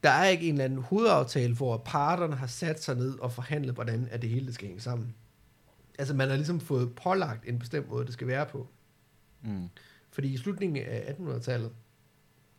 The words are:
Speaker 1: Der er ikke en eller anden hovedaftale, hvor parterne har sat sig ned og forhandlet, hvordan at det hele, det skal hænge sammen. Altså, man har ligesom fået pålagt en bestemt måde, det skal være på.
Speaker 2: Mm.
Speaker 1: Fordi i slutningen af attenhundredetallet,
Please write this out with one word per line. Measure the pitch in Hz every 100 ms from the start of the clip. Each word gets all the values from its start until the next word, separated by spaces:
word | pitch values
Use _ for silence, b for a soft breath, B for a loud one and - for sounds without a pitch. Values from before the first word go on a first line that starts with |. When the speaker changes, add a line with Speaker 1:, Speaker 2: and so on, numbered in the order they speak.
Speaker 1:
Der | 156
er | 135 190
ikke | 175 165
en |
eller | 143 131
anden | 135
hovedaftale, | 120 196 226 165 123 143 120 120
hvor | 135 113
parterne | - 151 143 175 170 139
har | 131
sat | - 165 156
sig | - 123
ned | 127 135
og | 127
forhandlet, | 120 123 151 135
hvordan | 123 117 113 123
at | 110
det | 113
hele, | 120 131
det | 120
skal | 101
hænge | 92
sammen. | 117 120 117 113 - _ - _ _ _ - -
Altså, | 135
man | 139 135
har | 135
ligesom | 151 175
fået | - 135 123 120
pålagt | 180 190 165 113 117
en | 120
bestemt | 120 151 135
måde, | 120 127
det |
skal | 120 123
være | 131 147
på. | 139 127 - _ _ _ _ _ _
Speaker 2:
Mm. | 113 98 87 B B B B
Speaker 1:
Fordi | - 139
i | 131
slutningen | 196 196 190 143 -
af | 113 110
attenhundredetallet, | 143 170 123 117 120 113 - - _ _ _ _ _ _